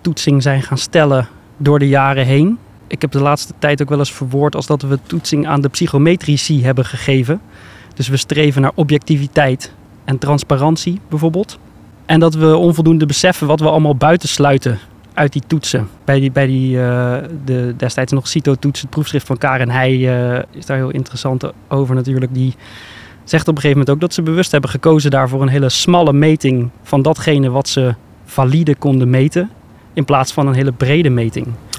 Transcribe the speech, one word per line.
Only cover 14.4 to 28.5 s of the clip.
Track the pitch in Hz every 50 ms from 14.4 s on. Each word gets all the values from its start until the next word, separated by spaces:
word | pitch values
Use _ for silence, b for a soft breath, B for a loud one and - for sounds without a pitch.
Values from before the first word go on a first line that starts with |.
| 143 143 135 131 - 127 113 98 - - - - - - -
uit | - 151 139 -
die | 147 -
toetsen. | - 165 151 - - - 120 107 98 - - -
Bij | - 139 139
die, | 135 135
bij | 127 143 139
die, | 131 131 131 131 131 127 127
eh, | 127 123 123 123 123 123 123 131 - - 170 147 139
de | 135 127 123 123 123 120
destijds | - 131 127 - - 131 -
nog | 143 135 -
cito-toets, | - - 165 - 143 135 - - 143 135 -
het | - 131
proefschrift | - 151 147 - - 139 -
van | - 135
Karen | - - 135 131 127 127 120
Heij, | 123 131 131 131 131 127 127 127 127 123 123 123 123
eh, | 127 - -
is | - 139 -
daar | - 135
heel | 131 131 127
interessant | - 135 127 - - - - 135 131 127 - 143 - - -
over | - - 139 139 127 127
natuurlijk. | 127 123 131 131 131 127 123 131
Die | 127 131 131 - B B B B B B B B B B B B B B
zegt | - - 160 156
op | 170 156
een | 139
gegeven | 139 147 139 143
moment | 135 135
ook | 143 151
dat | 170 175 -
ze | -
bewust | 165 160 160 175 185 -
hebben | - 143 135 -
gekozen | - 135 - 165 160 156 139 147
daar | 135 135 131 123
voor | 131 135
een | 139
hele | 135 131 143 139 127
smalle | - - - - 175 175 170 151 139
meting | 143 151 156 156 156 - 135 131 123 120 123 - - -
van | - - 143
datgene | 131 156 160 - - 165 151 143 135 127
wat | 123 139 139
ze | - - 139 127 123 117 - - - - - -
valide | - - - 131 127